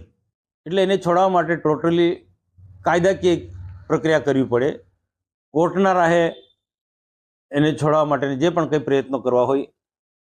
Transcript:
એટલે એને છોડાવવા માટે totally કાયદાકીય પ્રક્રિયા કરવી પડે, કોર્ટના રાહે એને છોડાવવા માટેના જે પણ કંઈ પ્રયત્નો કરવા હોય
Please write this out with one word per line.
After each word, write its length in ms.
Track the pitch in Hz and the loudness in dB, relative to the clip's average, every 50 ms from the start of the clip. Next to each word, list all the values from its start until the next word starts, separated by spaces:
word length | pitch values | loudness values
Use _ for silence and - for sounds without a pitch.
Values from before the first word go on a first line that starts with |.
| - _ _ _ _ _ _ _ _ _ _ _ - | -10 _ _ _ _ _ _ _ _ _ _ _ -10
એટલે 180 | 151 180 196 185 | -4 -2 0 0
એને 140 | 190 196 | 0 0
છોડાવવા 320 | 185 185 175 175 180 190 190 | -2 0 0 2 2 2 2
માટે 240 | 185 175 160 160 170 | 2 0 0 0 -4
totally 640 | 151 - 151 151 - - 170 170 175 170 170 175 - _ _ _ _ _ _ _ _ - - - - | -2 0 -2 -2 0 0 0 2 2 2 0 0 -4 _ _ _ _ _ _ _ _ -20 -20 -14 -6
કાયદાકીય 680 | - 160 165 175 170 196 190 190 170 180 170 - - - - - - - - - - | -2 0 0 2 2 2 0 2 0 0 0 0 -4 -12 -18 -18 -18 -18 -18 -14 -6
પ્રક્રિયા 320 | - 156 147 - 160 160 147 | -4 -4 -2 0 0 0 0
કરવી 240 | - 147 135 135 127 | 2 0 0 0 0
પડે, 360 | 104 120 120 127 156 - - - _ _ _ _ _ _ _ _ _ _ _ _ _ | 0 0 0 0 -2 -4 -6 -14 _ _ _ _ _ _ _ _ _ _ _ _ _
કોર્ટના 420 | - 151 170 165 156 185 196 190 185 | -2 0 0 0 0 0 2 2 2
રાહે 340 | 180 170 165 170 170 165 165 - - - _ _ _ _ _ _ _ _ _ _ _ _ _ _ _ _ _ _ _ _ - | 2 2 4 4 2 2 0 -2 -8 -20 _ _ _ _ _ _ _ _ _ _ _ _ _ _ _ _ _ _ _ _ -6
એને 220 | 147 143 151 156 151 | -2 0 0 0 0
છોડાવવા 320 | - 147 156 151 156 151 | 0 0 0 2 2 2
માટેના 280 | 151 143 131 139 139 139 | 0 0 -2 -2 -4 -2
જે 160 | 127 143 175 | -2 -2 0
પણ 160 | 165 170 160 | 0 0 -2
કંઈ 140 | 127 151 151 | -2 -2 -2
પ્રયત્નો 400 | 151 135 139 139 127 131 139 123 | 0 0 0 0 0 -2 -6 -4
કરવા 240 | 101 123 123 123 123 | -2 0 2 2 2
હોય 240 | 127 135 120 - - _ _ _ _ _ _ _ _ _ _ | 2 0 -2 -2 -6 _ _ _ _ _ _ _ _ _ _